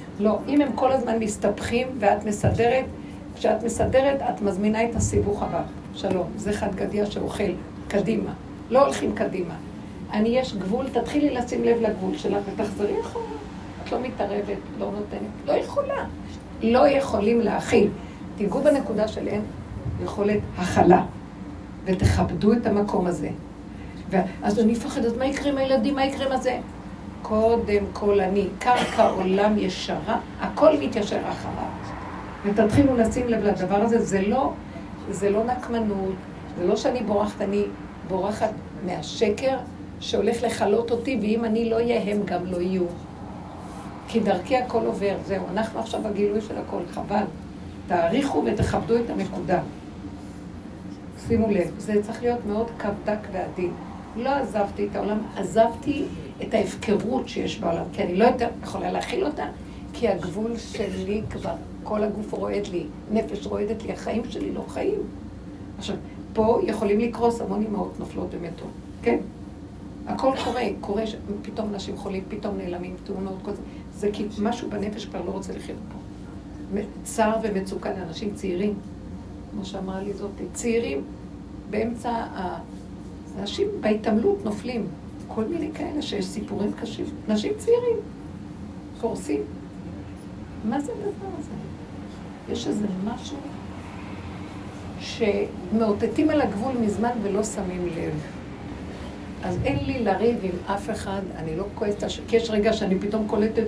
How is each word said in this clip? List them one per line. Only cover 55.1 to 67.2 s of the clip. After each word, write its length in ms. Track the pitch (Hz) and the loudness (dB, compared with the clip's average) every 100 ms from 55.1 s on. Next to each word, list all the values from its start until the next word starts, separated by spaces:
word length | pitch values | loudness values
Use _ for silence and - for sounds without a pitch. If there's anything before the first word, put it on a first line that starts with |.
| 214 - 196 | -2 -2 -6
עזבתי 720 | 175 220 226 - - - - - - - | 0 4 4 4 -2 -2 -2 -6 -10 -8
את 120 | - | -2
ההפקרות 760 | 214 196 - - 196 226 262 - | 0 0 -2 2 2 2 -2 -2
שיש 300 | - - - | -4 -4 -2
בעולם, 240 | 170 170 - | 0 0 -2
כי 100 | 202 | -2
אני 120 | 180 185 | 0 6
לא 100 | 240 | 6
יותר 220 | - 233 - | 6 -2 -2
יכולה 280 | - 190 180 | -6 -4 -2
להכיל 340 | 185 - 247 285 | -2 -2 0 0
אותה, 200 | - - - - - - | -2 -6 -8 -12 -12 -10
כי 140 | - 226 | 0 2
הגבול 500 | 180 165 190 226 226 | 2 -2 -2 -2 -4
שלי 640 | - - 196 185 185 214 - | -6 -4 -4 -2 -2 -2 -2
כבר, 260 | 190 190 - - - | -4 -4 -6 -8 -10
כל 200 | 226 214 | -4 0
הגוף 300 | 214 208 - | 0 0 -4
רועד 340 | 196 202 202 196 | -4 0 0 -2
לי, 160 | 175 151 - - | -4 -4 -10 0
נפש 360 | 220 - 208 202 | 0 0 -6 -4
רועדת 360 | 202 208 214 | -2 0 -2
לי, 80 | 190 | -4
החיים 280 | 180 - 233 - | -6 -2 -2 -2
שלי 220 | - 294 | -4 -4
לא 120 | - - | -4 -6
חיים. 320 | - - - - - - - - - - - | -2 0 0 -4 -8 -12 -12 -12 -12 -12 -8
עכשיו, 180 | - - - - - | -6 -6 -8 -12 -4
פה 260 | 226 220 254 | 2 6 6
יכולים 360 | - 214 202 214 | 4 2 4 4
לקרוס, 420 | 233 - | 2 4